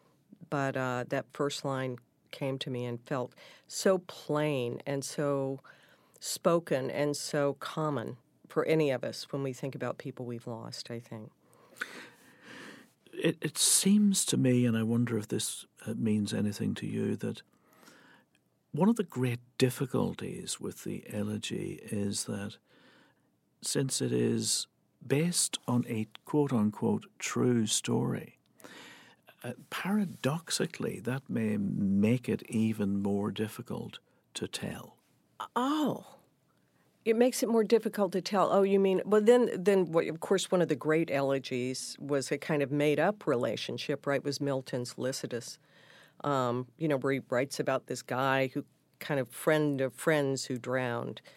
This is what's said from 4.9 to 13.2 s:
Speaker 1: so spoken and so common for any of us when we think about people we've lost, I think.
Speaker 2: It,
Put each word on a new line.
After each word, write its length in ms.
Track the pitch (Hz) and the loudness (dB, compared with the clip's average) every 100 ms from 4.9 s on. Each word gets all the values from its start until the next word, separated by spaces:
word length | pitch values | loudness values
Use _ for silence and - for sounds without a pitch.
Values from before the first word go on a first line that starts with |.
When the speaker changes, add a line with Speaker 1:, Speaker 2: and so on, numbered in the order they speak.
| 139 | -4
Speaker 1:
so 540 | 135 - 147 139 135 135 - - - _ _ _ | -4 -4 0 0 -2 -6 -12 -20 -20 _ _ _
spoken 680 | - - 190 170 170 139 131 | -10 0 2 2 2 -2 0
and 280 | - 147 147 | 0 0 0
so 380 | - 151 143 | -2 0 0
common 640 | 139 - - 156 143 117 131 _ _ - | 0 -6 -2 -2 -2 -4 -10 _ _ -6
for 180 | - - | -2 2
any 260 | 156 151 | 4 4
of 100 | 127 | 0
us 240 | - - - | -4 -8 -8
when 100 | 143 | -6
we 100 | 139 | -6
think 220 | 127 139 | -6 -8
about 240 | 127 123 - | -6 -6 -6
people 260 | 139 - | -10 -10
we've 220 | 123 120 123 | -8 -8 -10
lost, 460 | 113 113 120 - | -10 -10 -12 -10
I 80 | 117 | -12
think. 320 | 117 113 107 _ _ _ - - - - - - - - - - - - - _ _ | -10 -14 -14 _ _ _ -20 -14 -12 -12 -18 -20 -20 -20 -20 -18 -18 -20 -20 _ _
Speaker 2:
It, 240 | - | -2